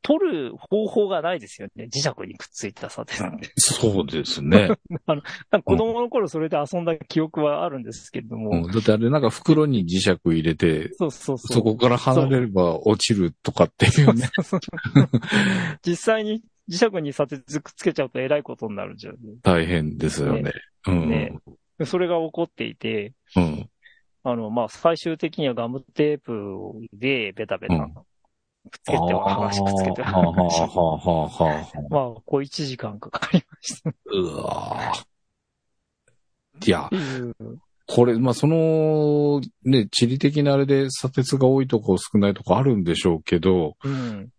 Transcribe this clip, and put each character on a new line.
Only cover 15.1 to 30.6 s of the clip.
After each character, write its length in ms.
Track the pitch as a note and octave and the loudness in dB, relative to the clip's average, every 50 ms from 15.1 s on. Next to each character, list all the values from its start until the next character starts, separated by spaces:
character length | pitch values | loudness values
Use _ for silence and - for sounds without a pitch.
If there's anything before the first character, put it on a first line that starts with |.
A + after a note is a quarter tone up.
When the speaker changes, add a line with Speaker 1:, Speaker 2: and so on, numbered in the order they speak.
| - A#2+ - - - G#2+ G2+ | 2 -2 -2 2 0 2 2
Speaker 1:
<laughs> 400 | G2 F#2+ F#3 - E3 D3+ - - | 2 0 -2 -2 -4 -8 -6 -4
実 100 | F3 F3 E3 | -4 -4 -2
際 260 | - A3 A3 A3 G#3+ | 0 0 0 0 0
に 180 | G#3+ G#3+ A3+ - _ _ _ _ - | -2 -4 -4 -6 _ _ _ _ -10
磁 220 | E3+ F3+ C4 A3+ | 0 0 0 2
石 100 | G3 F3+ D#3 | 2 -2 -6
に 100 | C#3+ C3+ | -6 -2
砂 140 | - D3 B2+ | -2 -2 -2
鉄 340 | D3+ C3+ _ - C#3+ D3+ | -2 -12 _ -8 -8 -8
く 80 | - - | -8 -8
っ 40 | - | -18
つ 80 | - - | -2 -2
け 100 | F3 D#3 | -2 0
ち 60 | - | 0
ゃ 60 | C#3+ | -4
う 40 | B2 | -4
と 100 | _ B2+ | _ -6
え 80 | C3 C3 | -2 0
ら 100 | D3 D3 | 0 -2
い 40 | C#3+ | -2
こ 120 | - - | -6 -12
と 120 | _ - A2 | _ -8 -8
に 60 | G#2 | -8
な 100 | G2 G2 | -8 -10
る 100 | G2 G2+ G#2 | -10 -12 -16
じ 100 | A2 G2+ | -16 -18
ゃ 40 | |
ん。 40 | G2+ B2+ A#2 A2+ G#2 B2 _ | -18 -18 -18 -20 -20 -2 _
Speaker 2:
大 240 | F#2+ F2+ E2+ E2 E2+ | 2 2 2 2 0
変 320 | F2+ E2 D#2 D2+ - - | 0 -2 -2 -2 -4 -4
で 100 | D#2+ D#2 | -4 -4
す 140 | D2+ D2 C#2+ | -2 -2 -2
よ 100 | C#2+ D2 | -2 -2
ね。 80 | D2 | -2
Speaker 1:
ね。 100 | C#2+ C#2+ - - - _ _ _ _ - | -4 -6 -8 -10 -14 _ _ _ _ 0
Speaker 2:
う 40 | F#2 | 0
ん。 160 | E2+ E2 D#2 | 0 2 0
Speaker 1:
ね。 280 | D2+ D#2 D2 - D#2+ D2+ _ - - _ _ _ _ _ | 0 -2 -2 -4 -10 -14 _ -20 -20 _ _ _ _ _
で、 80 | E3 | -6
そ 140 | C#3+ - F3+ | -2 0 0
れ 80 | F3+ E3+ | 0 2
が 80 | F3 E3 | 0 -2
起 140 | D#3+ D#3+ | -2 -4
こ 120 | - - E3+ | -4 -4 -4
っ 60 | - | -4
て 160 | _ - A#2 | _ -8 -8
い 100 | A2+ A2+ | -8 -8
て、 380 | _ - A2+ A2 G#2+ G2+ G#2+ - _ _ _ - | _ -6 -4 -4 -4 -6 -8 -14 _ _ _ 0
Speaker 2:
う 40 | F#2 | 0
ん。 300 | F2 E2 D2+ D2+ - - _ _ _ - _ _ _ _ _ _ _ | 0 0 -2 -6 -10 -14 _ _ _ -20 _ _ _ _ _ _ _
Speaker 1:
あ 120 | C3 B2 | -4 -4
の、 140 | A#2 A2+ G#2+ | -4 -4 -4
ま 140 | A2 A#2+ A#2 | -2 -2 -2
あ、 40 | G#2 | -4
最 280 | - - - E3 E3 D#3 | -6 0 0 0 0 0
終 200 | - E3+ D#3+ D#3 | -4 -6 -6 -4
的 220 | - D#3+ D#3+ - | -6 -6 -4 -2
に 80 | D#3 C3+ | -2 -2
は 60 | B2 | -2
ガ 140 | A2+ A2+ A#2 | -2 -4 -6
ム 140 | B2+ C3+ | -6 -8
テ 360 | C3 _ _ - D3+ D3+ D3 C#3+ | -12 _ _ 0 2 2 2 -2
ー 20 | |
プ 540 | _ - A#2 G#2+ G2+ G2+ F#2+ F#2+ F#2+ F#2+ G#2 A2 A2 - - | _ -8 -8 -8 -6 -8 -10 -10 -10 -12 -14 -14 -16 -18 -14
で 400 | G2+ A#2 C3+ C#3 B2+ A2 G2 F#2+ | -6 -4 -2 -2 -2 -4 -6 -6
ベ 120 | - A2 | -10 -6
タ 140 | G2 G2 F#2 | -6 -6 -6
ベ 80 | - - | -2 -2
タ 80 | F2+ | -2
Speaker 2:
う 20 | - - - | -2 -2 -6
ん。 60 | D#2+ | -12
Speaker 1:
く 40 | C#3 | -20
っ 60 | - _ _ _ _ _ _ _ _ _ _ _ _ - - - _ | -20 _ _ _ _ _ _ _ _ _ _ _ _ -20 -20 -16 _
つ 80 | - | -2
け 0 | |
て 60 | - D#3+ E3+ F3 F3+ | -2 0 0 0 -2
は 120 | - - - - | 0 0 -2 0
剥 60 | G2+ | 0
が 100 | G#2 G2+ | -2 -2
し、 80 | G2 G2+ | -2 0
Speaker 2:
あ 40 | G2 | 0
ー。 20 | |
Speaker 1:
く 40 | G2 | 0
っ 20 | G2 | 0
つ 100 | G2 F#2+ | 0 0
け 60 | F#2+ F#2 | 0 -2
て 80 | - - | -4 -4
は 40 | - G2 F#2 F2 E2+ | 0 2 2 2 2
剥 120 | E2 F2+ F2+ | 2 2 2
が 60 | F2 | 2
し。 80 | E2+ | 2
Speaker 2:
は 60 | E2 | 2